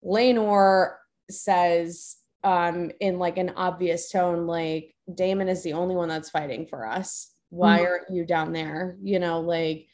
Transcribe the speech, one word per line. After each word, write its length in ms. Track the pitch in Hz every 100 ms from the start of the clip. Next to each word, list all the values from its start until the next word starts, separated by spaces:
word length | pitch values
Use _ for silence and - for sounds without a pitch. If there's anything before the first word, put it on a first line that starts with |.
Laenor 920 | - 196 247 240 214 202 196 190 185 - _ _ _
says, 880 | - - 185 180 170 170 170 - - _ _
um, 480 | 196 180 170 175 175 -
in, 200 | 196 180
like, 180 | 180 180
an 160 | 180 -
obvious 560 | 180 170 180 165 -
tone, 360 | 202 180 175 170
like, 460 | 170 165 160 156 _ _
Daemon 360 | 180 185 190 190
is 140 | 185
the 100 | 180
only 220 | 151 180 185
one 140 | 170
that's 200 | 160 156
fighting 380 | - 147 123 156
for 180 | 151 110
us. 460 | 120 190 - - _ _
Why 360 | 170 175 170 175
aren't 240 | 180 -
you 160 | 185 170
down 260 | 170 160
there? 460 | 165 160 156 180 180
You 180 | 196 196
know, 200 | 175 170
like 480 | 165 165 165 160 -